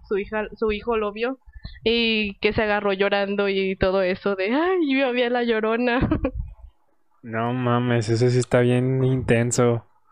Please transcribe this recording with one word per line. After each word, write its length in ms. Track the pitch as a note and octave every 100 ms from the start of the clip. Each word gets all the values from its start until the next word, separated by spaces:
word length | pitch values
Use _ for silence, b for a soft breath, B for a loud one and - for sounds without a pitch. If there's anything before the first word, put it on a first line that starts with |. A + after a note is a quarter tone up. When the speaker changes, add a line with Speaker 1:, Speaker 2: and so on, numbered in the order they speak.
| -
Speaker 1:
su 100 | G3
hija, 300 | G3+ G#3+ G#3 -
su 140 | A3
hijo 240 | G#3 A#3 A3+
lo 160 | G#3
vio. 260 | G#3 A#3 C4+ - B B B A3
Y 520 | A#3 A3+ A3 G#3 G3
que 120 | G#3
se 100 | G#3+
agarró 280 | G#3+ G#3 G3+
llorando 540 | F#3+ G3+ G3+ G3 G3+ G3+
y 260 | G3 F#3+ F#3+
todo 240 | F#3+ G3
eso 340 | F#3 F#3+ G3+ G3
de, 180 | F#3+
"Ay, 260 | C4+ F4 F#4 D4 C4+
yo 120 | C4+
vi 100 | B3
a 60 | A#3+
La 140 | B3
Llorona". 560 | A#3+ A3 A3 A#3 B3 A#3+
<laughs> 440 | - D#4 C4 - - - - _ _ _ _ _
Speaker 2:
No 300 | A#2 A2+ A#2+
mames, 560 | B2+ B2 A#2+ B2 A#2+ A2
eso 200 | A2+ B2
sí 100 | B2
está 200 | B2 B2+
bien 420 | B2 B2 B2+ C3
intenso. 800 | C3 C3 - A#2 A#2+ A#2+ A#2+ A#2 - _ _